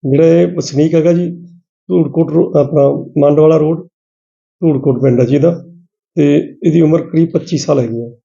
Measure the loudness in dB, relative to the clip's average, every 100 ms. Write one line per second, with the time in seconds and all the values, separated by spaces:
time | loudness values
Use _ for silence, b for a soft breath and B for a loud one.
0 | 0 2 4 4 0 -4 -6 -2 0 2
1 | 2 0 -2 -8 -18 -20 _ _ _ -2
2 | -2 -2 0 0 0 0 0 2 0 0
3 | -6 0 2 4 4 2 0 -4 -8 _
4 | _ _ _ _ _ _ -2 0 0 0
5 | 0 2 0 2 0 -2 -10 -20 _ _
6 | _ -2 0 0 -2 -4 0 2 2 0
7 | -2 -2 0 -2 -4 -6 -2 -2 -2 -6
8 | -10 -16